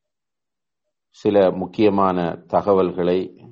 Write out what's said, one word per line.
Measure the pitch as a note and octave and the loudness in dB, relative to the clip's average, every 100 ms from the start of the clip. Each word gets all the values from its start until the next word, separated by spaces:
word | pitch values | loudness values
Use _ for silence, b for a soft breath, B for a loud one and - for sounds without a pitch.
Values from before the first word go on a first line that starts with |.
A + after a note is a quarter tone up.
| _ _ _ _ _ _ _ _ _ _ _ | _ _ _ _ _ _ _ _ _ _ _
சில | _ G#2+ G2+ F#2 | _ 0 2 2
முக்கியமான | F2+ F2+ - G#2+ G2 F#2+ F2+ E2+ - | 0 -8 0 0 2 0 0 -4 -8
தகவல்களை | - F2+ F#2+ F#2+ F2+ F2+ F2 F#2 F2+ - - | -4 -2 0 0 0 -2 -2 -2 -4 -14 -20